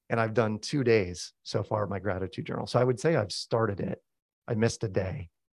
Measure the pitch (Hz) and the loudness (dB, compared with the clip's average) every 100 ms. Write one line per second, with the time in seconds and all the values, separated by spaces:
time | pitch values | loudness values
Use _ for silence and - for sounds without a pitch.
0 | - 117 113 110 110 107 - 147 120 113 | -4 0 0 2 2 0 -2 0 6 6
1 | 90 87 - _ - 110 104 107 104 98 | 4 -4 -12 _ -6 -4 -2 -2 -2 -2
2 | 98 92 92 - - - 113 123 127 123 | -2 -2 -4 -6 -6 -6 0 2 4 2
3 | 160 160 104 - - 117 113 95 - - | 2 2 0 -4 -2 0 0 0 -4 -6
4 | _ _ _ _ - 110 113 - 113 95 | _ _ _ _ -4 0 0 0 -4 -2
5 | 95 82 90 _ _ | -2 -6 -10 _ _